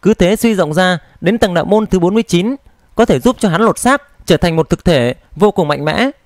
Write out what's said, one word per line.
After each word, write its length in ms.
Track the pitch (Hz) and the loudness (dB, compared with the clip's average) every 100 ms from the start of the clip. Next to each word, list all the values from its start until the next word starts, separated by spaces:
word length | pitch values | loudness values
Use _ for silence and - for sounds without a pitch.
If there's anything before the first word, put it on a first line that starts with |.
Cứ 120 | 185 | 0
thế 220 | 220 180 202 | 2 0 2
suy 200 | 233 202 | 0 0
rộng 180 | 156 | 0
ra 240 | 156 185 175 _ _ | 0 0 -2 _ _
đến 160 | 170 226 | -2 0
tầng 160 | 208 | 0
đạo 120 | 175 165 | -2 0
môn 220 | 208 220 | 0 0
thứ 120 | 185 | 0
bốn 140 | 170 | 0
mươi 100 | 214 | 0
chín, 320 | 220 175 202 277 _ _ _ - | 0 -2 -2 -6 _ _ _ -2
có 100 | 233 | 0
thể 140 | 151 | 2
giúp 160 | 233 254 | 0 0
cho 100 | 214 | -2
hắn 120 | 165 | 0
lột 180 | 220 - | 0 0
xác, 220 | 240 277 _ _ - | 0 -2 _ _ -2
trở 120 | 156 | 0
thành 180 | 175 160 | 2 -2
một 140 | 160 | -2
thực 160 | 175 - | -2 0
thể 300 | 151 120 131 _ - | 0 0 -6 _ -2
vô 160 | 208 | 0
cùng 160 | 196 151 | 0 -2
mạnh 180 | 143 151 | -2 -4
mẽ. 240 | 175 254 - | -2 -4 -6